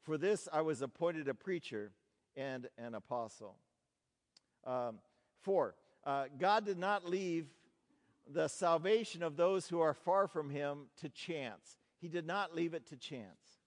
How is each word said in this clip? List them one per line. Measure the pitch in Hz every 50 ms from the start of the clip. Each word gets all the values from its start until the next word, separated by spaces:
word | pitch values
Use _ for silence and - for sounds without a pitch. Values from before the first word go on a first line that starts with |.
For | _ - 156 151
this | 151 196 214 185 - -
I | 151 156
was | 160 156 156 117
appointed | 135 127 _ - 170 170 170 160 147 135
a | 127
preacher | - - 190 185 170 - - 127 107 104 104 98 _ _ _ _ _ _ _ _
and | 139 135 135 131 127 123 - _
an | - 117 120 117
apostle." | 107 - _ 123 123 117 110 - - 110 98 - _ _ _ _ _ _ _ _ _ _ _ _ _ _ _ _ - _ _ _ _ -
Um, | 131 127 127 123 120 110 101 _ _ _ _ _ _ _ _
four, | - 196 196 180 139 104 - _ _ _ _ _ _
uh, | 139 139 139 139 127 147
God | 131 180 190 208 220 214
did | 202 196
not | 170 180 196 208 202 175
leave | 175 180 190 196 180 170 165 160 139 _ _ _ _ _ _ _ _ _ _ _ _ _ _ _
the | - 139 165 160 147
salvation | - - 180 175 165 160 160 190 214 226 226 - - 170
of | 170 165 147
those | 143 170 180 190 190 - -
who | 170 170
are | 160 156 139
far | - - 175 185 196 196 175
from | - 160 151 139
Him | 143 143 143 143 143 147 143 117 _
to | - - 151
chance. | - - - - 170 151 135 117 104 85 _ - - _ _ _ _
He | _ 170 170
did | 156 175 165
not | 160 175 202 202 165 170
leave | 165 170 170 160
it | 165 123 -
to | 156 127
chance. | - - 156 127 107 95 - _ _ _ _ _ _